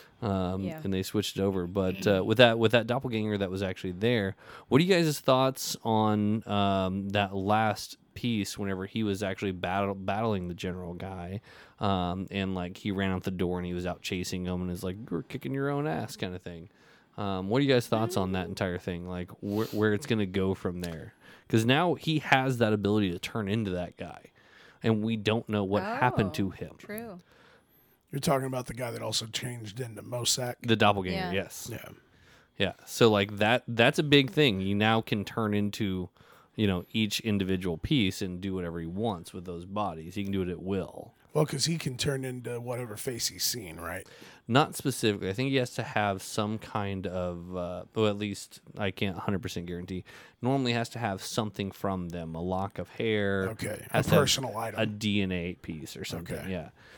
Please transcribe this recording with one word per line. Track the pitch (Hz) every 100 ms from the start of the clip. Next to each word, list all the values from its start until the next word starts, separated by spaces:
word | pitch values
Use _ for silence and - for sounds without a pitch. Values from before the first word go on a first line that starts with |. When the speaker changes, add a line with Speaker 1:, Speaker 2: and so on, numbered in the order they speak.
| - - 110
Speaker 1:
Um, | 98 90 95
Speaker 2:
Yeah. | 95 82
Speaker 1:
and | 98
they | 95
switched | 95 107 - -
it |
over. | 98 95 87
But, | 98 92 92 104
uh, | 95
with | 104 110
that, | 120 117
with | 113
that | 117 113
doppelganger | 123 135 110 107 104
that | 95
was | 95
actually | 98 92 95
there, | 90 113 120 98 - - - -
what | 131
are |
you | 180
guys' | 180 160 143
thoughts | - 131 131 131 - -
on, | 113 110 110 107 104 110 -
um, | 101 101 98 95 98 98
that | 101 98 98
last | 95 107 110 101 - - _
piece | - 123 110 95 -
whenever | 101 95 95
he | 113
was | 107 98
actually | 101 98 101
battle-, | 90 90 95 98
battling | 98 98 101 113 101 90
the |
general | 87 92 92 90
guy, | 87 95 92 87 98 - - - -
um, | 104 95 90 92 90
and, | 98 95
like, | 92 90 92
he | 107
ran | 98 98
out | 92
the | 98
door | 92 90 90
and | 90
he |
was | 90 90
out | 87
chasing | - 92 90 92 90
him | 90
and | 90
is | 87
like, | 92 95 117
"You're | 170
kicking | - 143 135
your | 135 139
own | 143 151
ass" | 156 107 -
kind | 98
of | 90
thing? | - 85 85 _ - - _ -
Um, | 101 95 95
what | 127
are |
you | 139
guys' | 127 -
thoughts | 110 113 107
on | 92
that | 95 87
entire | 95 95 87
thing? | - 87 90
Like, | 90 87 -
wh-, | 101 104 110
where | 107 107
it's | 104 -
gonna | 113 98
go | 98 95
from | 95 92 90
there? | 87 80 95 - - - -
'Cause | 113 113
now | 139 180
he | 135 - 156
has | - 135 131 120
that | 110
ability | 107 101 107 98
to | 87
turn | - 117 98
into | 110 104
that | 90 87 -
guy, | 87 - - _ - - - -
and | 113 107
we | 110 113
don't | 104 113 -
know | 107
what | 95 101
happened | 202 233 127 123 98
to | - 95
Speaker 2:
Oh, |
Speaker 1:
him. | - 85 -
Speaker 2:
true. | - 208 233 180 - - - - _ _ _ _ _
Speaker 3:
You're | 143
talking | 147 135 131
about | 127 123
the |
guy | 123 120
that | 113
also | 110 110 117
changed | - 127 120 107 107
into | 120 107
Mosak? | - 123 113 - 123 -
Speaker 1:
The | 120 110
doppelganger, | 104 101 92 90
Speaker 2:
Yeah. | 90
Speaker 1:
yes. | 92 90 - -
Speaker 3:
Yeah. | 110 - - _ _ - - _ -
Speaker 1:
Yeah. | 95 -
So, | - - 117
like, | 104 101 101
that, | 104 123 -
that's | 117 120 147
a |
big | 151 143 135
thing. | - 143 95
You | 95
now | 101 107 113
can | - 110
turn | 98 - 107
into, | 104 101 - 104 92 87 _ - - _ -
you | 104
know, | 90 -
each | 110 107 -
individual | 113 101 92 95 92 82
piece | - 147 95 -
and | 98 90
do | 98
whatever | 92 87 85
he | 82
wants | 92 113 90 85
with | 98
those | 87 85
bodies. | 90 101 101 82 82 101
He |
can | 98
do | 98
it | 90
at | 85
will. | 95 98 - - - _ _
Speaker 3:
Well, | 151 156
'cause | 143 151
he | 165
can | 143 127
turn | 147 135
into | 131 127 123 120
whatever | 120 120 120 104
face | - 117 -
he's | 92
seen, | - 120 90 80
right? | 85 92 - - - - -
Speaker 1:
Not | 120 156
specifically. | 175 147 - 113 101 92
I |
think | 104 135
he | 135
has | 123
to | -
have | 113 113 104 95
some | - - 104 110
kind | - 110 98 95 92
of, | 92 90 87 87 90
uh, | 87 90 -
well, | 110 107
at | 101
least | 104 98 - - - -
I | 101
can't | - 101 90
hundred | - 95
percent | 87 92 87
guarantee. | 87 90 92 - - - -
Normally | 120 135 123
has | 117 117
to | 117
have | 117 95
something | - - 107 101 98
from | - 101 95 87
them, | 87 82
a | 82
lock | 90 92 98 -
of | 90
hair. | - 117 107 101 98 95
Speaker 3:
Okay, | - - - -
a |
Speaker 1:
Has | 113 -
to | 160
have |
Speaker 3:
personal | 135 - 127 113
item. | 113 104
Speaker 1:
a | 110
D | 104 107 101
N | 95
A | 90 87
piece | 87 - 80 - -
or |
something, | - 82 85 80
Speaker 3:
Okay. | 92
Speaker 1:
yeah. | 90 76 - -